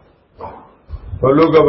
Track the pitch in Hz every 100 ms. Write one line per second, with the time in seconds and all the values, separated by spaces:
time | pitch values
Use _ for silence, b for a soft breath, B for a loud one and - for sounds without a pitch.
0 | _ _ _ - - - - _ - -
1 | - - 127 147 160 156